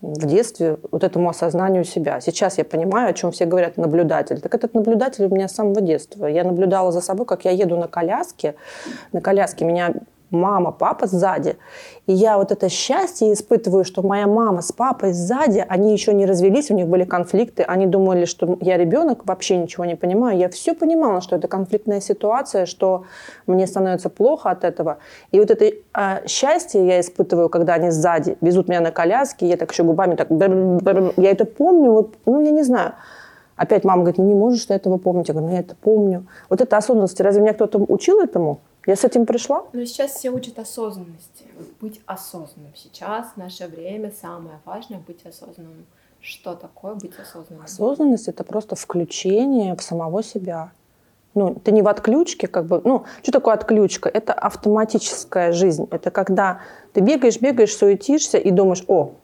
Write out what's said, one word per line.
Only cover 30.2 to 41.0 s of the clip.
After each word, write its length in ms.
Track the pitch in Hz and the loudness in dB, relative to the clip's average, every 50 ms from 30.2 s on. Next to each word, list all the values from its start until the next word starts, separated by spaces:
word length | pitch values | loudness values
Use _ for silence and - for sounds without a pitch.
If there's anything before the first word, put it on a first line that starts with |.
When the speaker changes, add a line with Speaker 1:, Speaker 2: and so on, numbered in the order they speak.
| 147 - | 0 0
Speaker 1:
бр-бр-бр-бр-бр. 840 | 165 156 196 196 185 185 185 185 180 170 185 196 190 190 185 180 - | 2 2 2 2 2 2 2 2 2 2 2 2 2 2 2 0 2
Я 140 | - 185 196 | 4 4 4
это 160 | 196 190 220 | 4 2 0
помню, 440 | 226 - - 285 359 359 330 285 240 | -2 0 0 2 4 6 6 6 6
вот, 260 | 220 220 214 220 - - - | 6 4 2 0 -4 -6 -2
ну, 160 | 220 254 294 | 0 2 2
я 80 | 302 302 | 4 4
не 140 | 302 311 294 | 4 2 2
знаю. 280 | 247 247 208 175 - - - - - - - - - - - _ _ _ | 2 2 0 0 -2 -6 -12 -20 -20 -20 -20 -20 -20 -20 -20 _ _ _
Опять 280 | - 175 - 220 190 - | -4 0 2 2 2 2
мама 180 | 196 185 180 | 2 2 2
говорит: 160 | 170 175 175 - | 2 2 2 2
«Ну, 80 | 185 | 2
не 80 | 202 208 | 4 4
можешь 320 | 196 208 247 247 220 - | 4 4 2 0 0 -2
ты 80 | - 196 | -2 -4
этого 240 | 196 - 190 185 180 | -2 0 -2 -2 0
помнить». 300 | 185 185 175 180 165 - | 0 -2 -2 -2 -2 -2
Я 60 | 151 | -4
говорю: 140 | 156 156 165 | -4 -4 -2
«Ну, 60 | 185 | -4
я 60 | 180 | -4
это 140 | 180 180 - | -6 -6 -8
помню». 520 | _ - 214 220 214 208 196 185 175 185 - - - - - | _ 0 2 4 4 4 2 0 -2 -6 -12 -20 -12 -6 -2
Вот 100 | 190 190 | 0 0
эта 160 | 254 247 214 | 2 2 2
осознанность, 420 | 214 214 - 247 220 196 180 - - | 0 2 2 2 2 2 0 0 0
разве 220 | 190 202 196 208 | 2 4 4 4
меня 140 | 208 214 208 | 4 2 2
кто-то 240 | 214 220 - - 202 | 0 0 0 0 0
учил 420 | 202 - - 185 - 349 392 427 | 0 0 0 0 2 4 4 4
этому? 380 | 349 - - 180 165 151 143 - _ _ _ _ - | 4 2 0 -2 -2 -2 -4 -6 _ _ _ _ -2
Я 100 | 190 202 | -2 0
с 80 | - - | 2 2
этим 220 | 247 - 240 226 | 2 2 2 2
пришла. 380 | - 233 240 - - 277 359 - - - | 2 0 -2 -2 -4 -4 -4 -6 -8 -12
Speaker 2:
Но 100 | 240 240 | -12 -12
сейчас 280 | 240 - - 277 277 | -10 -8 -6 -6 -6
все 180 | - - - 254 | -8 -8 -8 -8
учат 280 | 247 247 247 240 - 233 | -8 -8 -10 -12 -16 -16
осознанности. 840 | 220 - - 240 226 214 190 185 | -16 -14 -12 -10 -10 -10 -10 -14